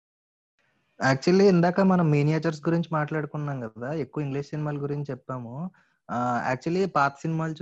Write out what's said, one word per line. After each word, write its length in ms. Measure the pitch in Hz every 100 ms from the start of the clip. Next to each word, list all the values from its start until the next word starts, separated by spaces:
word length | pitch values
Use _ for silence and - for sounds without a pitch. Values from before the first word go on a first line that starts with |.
| _ _ _ _ _ _ _ _ _ - 127
Actually 300 | 135 - 190
ఇందాక 380 | 202 175 175 175
మనం 300 | 190 180 160
మినియేచర్స్ 500 | 147 143 156 165 156
గురించి 280 | 170 170 165
మాట్లాడుకున్నాం 680 | 156 151 156 147 151 143 135
కదా, 320 | 110 110 123
ఎక్కువ 320 | 160 131 151
ఇంగ్లీష్ 240 | 143 139 143
సినిమాల 340 | 151 151 143
గురించి 220 | 143 147 143
చెప్పాము. 600 | 127 - 131 117 131 185 - _ _ -
ఆ, 340 | 117 123 120 -
actually 360 | 131 165 180 196
పాత 260 | 147 139 -
సినిమాలు 380 | 165 160 160 151